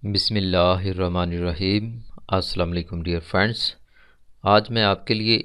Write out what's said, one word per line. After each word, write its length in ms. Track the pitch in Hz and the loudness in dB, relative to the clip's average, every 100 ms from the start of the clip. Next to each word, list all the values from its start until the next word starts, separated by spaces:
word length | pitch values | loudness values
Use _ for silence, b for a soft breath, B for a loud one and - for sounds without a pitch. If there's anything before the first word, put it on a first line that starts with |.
बिस्मिल्लाहिर्रहमानिर्रहीम। 1800 | 101 101 - 110 95 90 90 90 98 92 90 87 87 87 87 82 95 104 113 117 - - - | -2 -2 0 0 2 4 4 4 0 -2 0 0 -2 -2 -4 -2 0 0 -2 -10 -14 -16 -4
अस्सलाम 360 | 95 - - 87 | -2 -2 -2 -2
वालेकुम 320 | 87 82 87 | -2 -4 -6
डियर 160 | 82 85 | -4 -4
फ्रेंड्स, 540 | - 95 104 113 - - - b b b - - | -2 0 0 0 -6 -6 -20 b b b -20 -6
आज 240 | - 107 110 | 4 4 4
मैं 120 | 117 | 0
आपके 300 | 107 95 - | 2 0 0
लिए 220 | 110 107 113 | -2 2 0